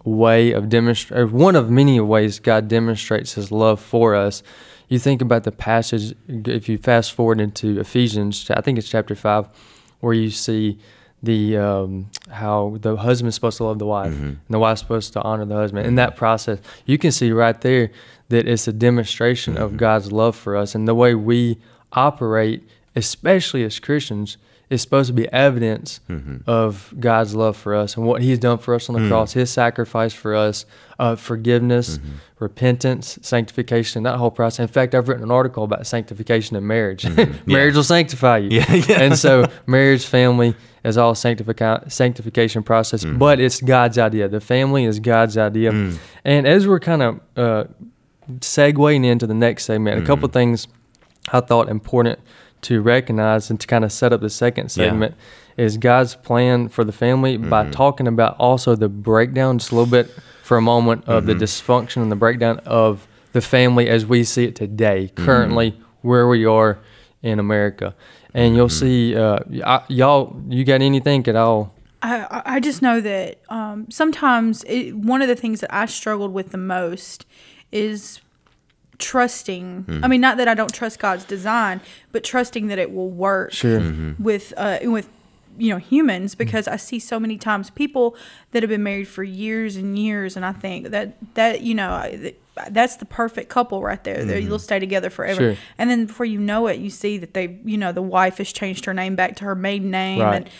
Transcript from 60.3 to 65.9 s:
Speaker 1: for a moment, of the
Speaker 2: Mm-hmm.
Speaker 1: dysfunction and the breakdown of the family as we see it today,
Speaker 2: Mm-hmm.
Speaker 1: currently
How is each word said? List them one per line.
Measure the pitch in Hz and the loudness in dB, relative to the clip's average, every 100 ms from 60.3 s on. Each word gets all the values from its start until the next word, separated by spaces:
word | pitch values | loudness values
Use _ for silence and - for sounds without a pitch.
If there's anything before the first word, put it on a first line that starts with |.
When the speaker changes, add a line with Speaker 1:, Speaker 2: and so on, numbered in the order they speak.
| - | -12
Speaker 1:
for | - 120 | 0 2
a | |
moment, | 113 120 117 113 - | 4 4 4 0 0
of | 113 107 | 0 2
the | |
Speaker 2:
Mm-hmm. | 98 | 0
Speaker 1:
dysfunction | 107 - - 123 117 - | 0 -2 0 0 0 -2
and | 110 | -2
the | 104 | 2
breakdown | 113 123 117 113 - | 2 2 0 -2 0
of | 113 110 101 - _ _ | 2 2 2 -8 _ _
the | 123 | -4
family | - 127 123 123 120 | 2 4 4 4 2
as | 113 107 | 2 2
we | 123 | 2
see | 117 - | 2 0
it | 120 113 | -2 -2
today, | 104 107 110 95 95 | -8 -2 0 0 -2
Speaker 2:
Mm-hmm. | - | -2
Speaker 1:
currently | 170 127 113 117 113 107 _ | 2 4 4 2 0 -2 _